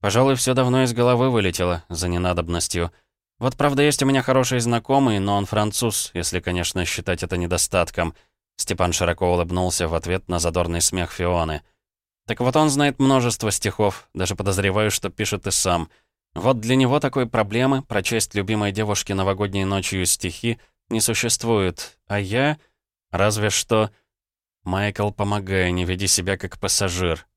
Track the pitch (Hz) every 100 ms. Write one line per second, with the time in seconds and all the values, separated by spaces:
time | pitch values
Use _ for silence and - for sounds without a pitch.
0 | 104 107 135 127 - 127 127 127 131 117
1 | 120 123 131 120 95 87 90 85 - 85
2 | 90 87 90 87 82 85 - 87 87 _
3 | _ _ _ _ 123 127 143 139 147 135
4 | 135 135 123 131 123 127 117 120 - 139
5 | 131 104 98 101 98 104 107 104 117 104
6 | - 90 85 90 92 90 85 92 85 -
7 | 87 87 87 90 87 87 - 95 85 -
8 | 82 - _ _ _ - - 90 90 85
9 | 87 85 90 90 85 90 90 - 82 82
10 | 85 92 - 87 85 85 85 85 - 92
11 | 87 - 87 87 80 76 _ _ _ _
12 | _ _ - 113 123 151 156 139 143 131
13 | 135 135 120 - 110 - 101 - 104 -
14 | - - 92 98 98 95 98 98 107 -
15 | 95 - 104 98 101 - 95 87 78 _
16 | _ _ _ - 104 123 110 131 127 143
17 | 139 131 120 113 104 113 131 135 - 104
18 | 92 113 - 104 95 110 104 98 107 101
19 | - 95 95 95 104 98 95 98 92 95
20 | 90 - 90 - 117 113 _ _ _ 113
21 | 107 110 117 - 117 110 95 85 - _
22 | _ 101 98 113 143 151 _ _ _ _
23 | _ - 104 107 107 - - 110 104 _
24 | _ _ _ _ _ _ - 95 104 98
25 | 104 - 101 104 92 95 90 90 87 92
26 | 98 - 90 95 92 - 98 - 98 87
27 | 90 78 -